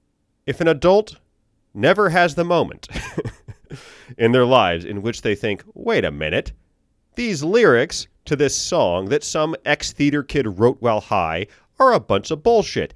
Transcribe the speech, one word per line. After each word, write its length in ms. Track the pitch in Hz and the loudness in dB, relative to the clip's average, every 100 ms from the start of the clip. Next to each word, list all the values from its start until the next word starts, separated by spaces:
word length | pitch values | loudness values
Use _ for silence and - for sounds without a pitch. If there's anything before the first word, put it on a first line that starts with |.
| _ _ _ _ - | _ _ _ _ -8
If 160 | 131 | -2
an 60 | 165 | 0
adult 500 | 151 175 208 214 - _ _ _ _ _ | 2 4 2 0 -10 _ _ _ _ _
never 360 | 101 139 196 190 | 0 2 2 2
has 260 | 180 170 143 | 2 0 0
the 100 | 175 | 0
moment 420 | 170 92 - - - - - 120 - - | 0 -2 -6 -12 -10 -8 -8 -10 -12 -20
<laughs> 640 | - - 139 - - - 117 | -20 -20 -20 -20 -20 -14 0
in 140 | 117 | 2
their 140 | 127 123 | 4 4
lives 400 | 127 92 85 87 | 4 4 -2 -6
in 160 | 101 | -8
which 200 | 113 - | -8 -4
they 140 | 117 101 | -4 -2
think, 280 | 110 98 - | -4 -6 -10
"Wait 320 | - 226 180 85 | -10 -2 -2 -2
a 60 | |
minute, 400 | 73 78 117 - - _ _ _ _ _ - | -4 -4 -4 -6 -14 _ _ _ _ _ -8
these 280 | 233 151 | -4 -4
lyrics 640 | 156 233 196 120 160 - - _ - | 0 4 6 4 2 -6 -14 _ -6
to 100 | 139 | 0
this 200 | 139 - | 0 -2
song 540 | - 170 101 87 98 | -4 0 0 0 -2
that 140 | 147 | -4
some 320 | - 160 156 - 135 | -4 -4 -4 -4 -4
ex-theater 580 | 147 - - 143 147 | -4 -4 -2 0 0
kid 360 | - 147 110 92 | -4 -4 -4 2
wrote 180 | 120 - | 2 2
while 220 | 117 107 | -2 -2
high 460 | - 101 82 82 104 _ _ - | 0 -2 0 -4 -8 _ _ 2
are 140 | 262 | 4
a 60 | 190 | 4
bunch 320 | - 196 - | 0 -2 -2
of 100 | 151 | -2
bullshit." 520 | 233 226 - 117 78 | 2 2 0 -4 -6